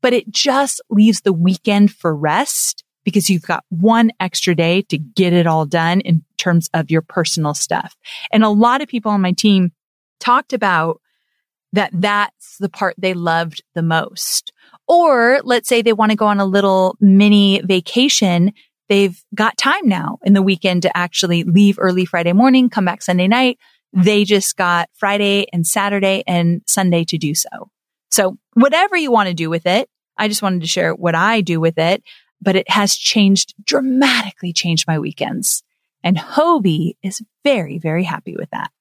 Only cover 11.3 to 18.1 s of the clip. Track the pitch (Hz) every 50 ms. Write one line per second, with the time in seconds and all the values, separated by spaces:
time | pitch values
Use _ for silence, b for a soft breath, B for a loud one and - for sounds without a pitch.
11.3 | _ _ _ _ _ _ _ _ - 196 202 - - 175 190 208 202 208 208 -
12.3 | _ _ - - - - 196 196 - - 208 185 165 - 185 185 185 175 170 170
13.3 | 165 165 170 165 156 - _ _ _ 175 165 165 165 160 160 - - 175 - -
14.3 | - - - - b b b b b b _ - 339 339 349 320 277 240 233 233
15.3 | 254 285 - 240 247 240 226 - 254 233 226 233 226 202 220 214 214 208 220 208
16.3 | 208 196 196 196 185 202 202 196 190 190 185 185 - _ 214 202 190 196 202 208
17.3 | 208 208 202 196 196 196 - 185 196 185 175 - - 240 254 285